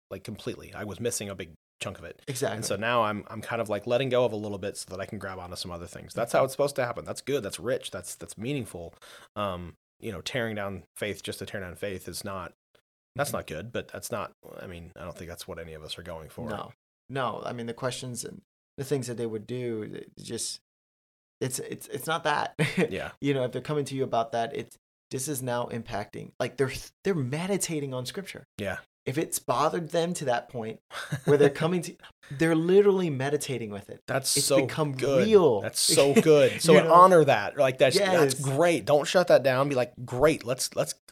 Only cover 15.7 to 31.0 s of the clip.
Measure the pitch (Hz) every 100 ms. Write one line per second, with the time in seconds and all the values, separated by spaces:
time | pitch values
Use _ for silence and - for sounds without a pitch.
15.7 | 78 76 - 87 82 76 - 113 104 -
16.7 | - _ _ - 135 127 - - 120 117
17.7 | - 131 127 127 120 - - _ _ _
18.7 | - 135 143 120 117 117 110 104 123 120
19.7 | 110 107 95 - - - 113 - - _
20.7 | _ _ _ _ _ _ _ 131 127 -
21.7 | - - 143 160 160 156 147 120 - 151
22.7 | - 143 95 71 - 139 135 123 127 127
23.7 | 151 135 135 127 117 117 117 117 - -
24.7 | - _ _ _ 135 127 143 127 120 120
25.7 | 120 113 107 104 110 - - 123 - 131
26.7 | - - _ 190 180 127 151 185 190 -
27.7 | 156 139 127 127 - 185 - - - 98
28.7 | 92 - _ - 131 180 - - 123 151
29.7 | 180 156 170 170 175 139 120 - 123 110
30.7 | 110 _ -